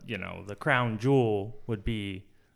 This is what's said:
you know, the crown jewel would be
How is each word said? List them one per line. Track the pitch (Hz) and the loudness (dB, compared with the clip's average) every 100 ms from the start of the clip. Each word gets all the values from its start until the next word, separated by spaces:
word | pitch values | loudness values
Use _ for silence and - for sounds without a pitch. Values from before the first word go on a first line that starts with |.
| - | -8
you | 101 | -8
know, | 90 87 95 | -6 -10 -10
the | 101 | -4
crown | 156 131 120 110 | 2 4 4 2
jewel | 123 139 117 104 101 - - | 4 6 6 2 -2 -8 -6
would | 110 | -4
be | 95 110 101 95 98 _ _ | -4 -4 -4 -8 -12 _ _